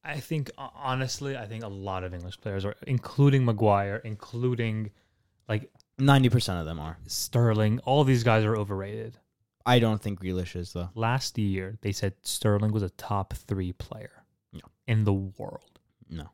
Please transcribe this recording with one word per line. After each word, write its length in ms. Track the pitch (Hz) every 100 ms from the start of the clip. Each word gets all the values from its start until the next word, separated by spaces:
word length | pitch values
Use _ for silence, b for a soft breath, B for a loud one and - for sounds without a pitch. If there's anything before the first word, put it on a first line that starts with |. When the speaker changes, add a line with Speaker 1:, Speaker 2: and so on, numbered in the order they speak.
Speaker 1:
I 160 | 151 151
think, 300 | - 160 135 -
ho-, 140 | 135
honestly, 600 | 127 135 127 127 - 139 135
I 100 | 104
think 180 | 113
a 40 | 113
lot 360 | 98 98 92
of 100 | 92
English 260 | 90 87 -
players 240 | 110 98
are, 100 | 98 - -
including 580 | 127 - - 143 135
Maguire, 520 | 120 107 110 101 101 107
including, 840 | 113 104 - 120 123 123 113 110 107 _ _ _ _ _ -
like, 220 | 107 - _ _ -
Speaker 2:
Ninety 280 | 139 139 127
percent 320 | 113 - 90
of 40 |
them 140 | 78 80
are. 180 | 78 82 -
Speaker 1:
Sterling, 720 | - - 120 120 107 107 120
all 240 | - 139
these 180 | 135 127
guys 220 | 117 110
are 120 | 107 110
overrated. 600 | 101 95 98 110 113 - _ _ _ _ -
Speaker 2:
I 140 | 123
don't 200 | 113 107
think 200 | 104 95
Grealish 320 | 92 92 90
is, 180 | 90 87
though. 180 | 87 87
Speaker 1:
Last 420 | 110 113 131 - -
year, 400 | 104 95 92 107
they 80 | 101
said 240 | 98 98 -
Sterling 480 | - - 107 104 107
was 120 | 104
a 60 | 95
top 440 | - - 101 95
three 380 | - - 98 90
player 500 | - - - - _ _ _ _
Speaker 2:
No. 80 | - - _ -
Speaker 1:
in 160 | 110
the 100 | 104
world. 680 | 101 98 - - - _ _ _ _ _
Speaker 2:
No. 220 | 82 -